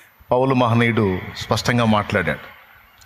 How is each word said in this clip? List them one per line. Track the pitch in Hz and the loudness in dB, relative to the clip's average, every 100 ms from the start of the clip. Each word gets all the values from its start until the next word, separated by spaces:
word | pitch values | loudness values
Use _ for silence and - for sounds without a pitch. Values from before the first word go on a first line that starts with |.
| - _ - | -20 _ -2
పౌలు | 123 135 131 | 0 2 2
మహనీయుడు | 120 117 117 113 101 90 - - | 2 2 2 2 0 -2 -8 -10
స్పష్టంగా | - 110 - 120 113 | -4 -2 0 0 2
మాట్లాడాడు. | 104 101 101 82 73 - - - - _ _ | 2 0 -2 -2 -6 -10 -20 -20 -20 _ _